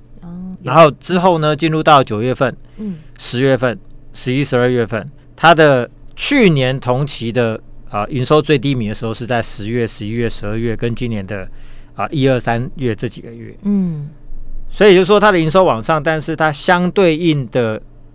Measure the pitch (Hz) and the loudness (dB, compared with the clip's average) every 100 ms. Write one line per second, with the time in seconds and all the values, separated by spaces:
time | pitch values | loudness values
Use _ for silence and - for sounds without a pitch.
0 | - - 170 175 185 185 - 139 160 127 | -20 -20 -16 -14 -14 -10 -2 4 4 4
1 | - 180 185 165 151 151 160 156 156 147 | -2 0 2 2 0 0 0 2 4 4
2 | 131 104 120 127 131 - - - 214 165 | 4 0 -2 0 -2 -4 -14 -14 -12 -12
3 | 156 - - 120 135 131 127 101 - - | -16 -14 -8 0 2 2 0 -4 -10 -20
4 | - - - 131 139 123 123 123 110 113 | -16 -8 -4 -2 0 2 2 2 0 -4
5 | 101 - - - 160 165 151 135 117 - | -8 -14 -20 2 4 6 6 4 0 -8
6 | - - - 285 208 151 127 131 123 123 | -18 -8 0 4 4 4 0 -2 -2 -2
7 | 143 - 113 117 113 113 - - - 104 | -2 -4 -4 0 -2 -2 -10 -18 -8 -6
8 | 104 131 127 151 147 147 139 131 107 107 | -4 -4 2 2 4 0 0 -2 -4 -6
9 | 113 110 117 120 110 - 104 120 113 - | -6 -6 -4 -2 -2 -6 -6 -4 -4 -4
10 | 104 113 117 - 104 110 117 107 120 117 | -6 -4 -4 -4 -6 -4 -4 -2 -4 -4
11 | 123 107 95 104 - - - - - - | -4 -6 -6 -10 -10 -14 -16 -16 -16 -8
12 | 104 151 131 127 113 117 117 - 123 104 | -6 0 2 2 0 -2 -4 -4 -4 -4
13 | 123 - 117 117 110 - 202 202 185 156 | -6 -10 -16 -16 -18 -10 -4 -2 -2 -6
14 | 147 151 - - - - - - 208 180 | -10 -14 -10 -8 -6 -8 -8 2 6 6
15 | 185 208 208 185 156 190 180 113 110 160 | 6 4 4 4 2 4 4 2 0 -2
16 | 143 156 151 156 156 147 - 180 180 190 | 0 -2 -4 -2 -2 0 2 2 2 2
17 | 185 156 175 151 123 135 113 110 - - | 2 4 2 0 -2 -2 -2 -4 -10 -20
18 | - | -20